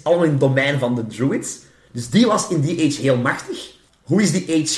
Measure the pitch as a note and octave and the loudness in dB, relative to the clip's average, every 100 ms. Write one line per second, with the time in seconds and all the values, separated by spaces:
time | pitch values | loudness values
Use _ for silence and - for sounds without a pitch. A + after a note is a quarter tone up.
0 | D3+ F3 E3 C#3 C#3 C3 C#3 C#3+ B2 A#2+ | 0 2 2 2 2 2 0 0 -2 -2
1 | G#2+ - C3+ G#3+ - - - _ _ B2 | -4 -2 -2 -2 -6 -14 -20 _ _ -12
2 | A#2+ F#3+ A#3 G#3+ - E3 C#3 E3 D3+ C#3+ | 0 4 4 2 0 -2 0 0 0 0
3 | C3+ B2 B2+ - - - - - _ _ | 0 0 0 -4 -6 -12 -12 -20 _ _
4 | - F3+ G3 F3 F3 E3 D3 | -2 2 2 0 0 -2 0